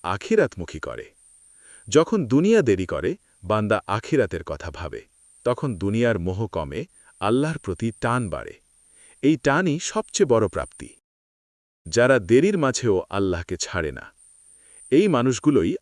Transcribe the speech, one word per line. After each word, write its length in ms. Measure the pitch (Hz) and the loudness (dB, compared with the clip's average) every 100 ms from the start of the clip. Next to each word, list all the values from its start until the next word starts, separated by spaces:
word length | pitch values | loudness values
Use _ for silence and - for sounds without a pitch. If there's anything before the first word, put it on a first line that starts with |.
আখিরাতমুখী 760 | 87 98 - 220 147 - 85 78 | -6 -6 -2 0 0 -2 -12 -10
করে। 340 | 67 58 - _ _ _ _ _ _ _ - | -12 -12 -14 _ _ _ _ _ _ _ 0
যখন 380 | 135 165 220 127 | 2 2 0 2
দুনিয়া 360 | 131 185 226 | 2 4 4
দেরি 240 | 135 95 92 | 4 2 0
করে, 300 | 76 87 180 _ _ | -4 -4 -6 _ _
বান্দা 360 | 90 107 107 104 - | -4 -2 0 -2 -2
আখিরাতের 580 | 101 - 147 107 85 | -6 -2 0 0 -2
কথা 260 | - 73 85 | -10 -12 -10
ভাবে। 340 | 76 85 60 - _ _ _ | -10 -10 -12 -16 _ _ _
তখন 320 | - 123 147 98 | -4 -2 -4 -4
দুনিয়ার 420 | 98 110 117 104 | -2 0 0 0
মোহ 280 | 87 92 110 | -2 -4 -6
কমে, 380 | - 73 71 165 _ _ - | -6 -8 -8 -10 _ _ -6
আল্লাহর 380 | 101 123 151 156 | 0 0 0 -4
প্রতি 340 | - 90 113 - | -8 -6 -6 -4
টান 300 | 123 123 110 | -2 -2 -4
বাড়ে। 220 | 76 - - _ _ _ _ _ _ | -8 -12 -18 _ _ _ _ _ _
এই 140 | 135 156 | 2 2
টানই 420 | 147 143 185 151 | 2 2 2 -2
সবচেয়ে 500 | - - - - 170 | -4 -6 -4 0 2
বড় 200 | 113 104 | 4 2
প্রাপ্তি। 400 | - 62 - - _ _ _ _ _ _ _ _ _ - | -2 -8 -12 -20 _ _ _ _ _ _ _ _ _ -4
যারা 320 | 95 123 131 | 2 4 4
দেরির 400 | 90 120 180 202 | 4 4 4 2
মাঝেও 440 | 139 123 120 92 - | 0 0 0 0 0
আল্লাহকে 460 | 98 98 85 85 87 | -2 -2 -2 -6 -10
ছাড়ে 360 | - 92 78 | -6 -4 -6
না, 260 | 65 - _ _ _ _ _ _ _ - | -6 -16 _ _ _ _ _ _ _ 0
এই 180 | 139 208 | 4 4
মানুষগুলোই 680 | 135 127 123 151 139 85 87 | 4 2 0 2 2 2 -2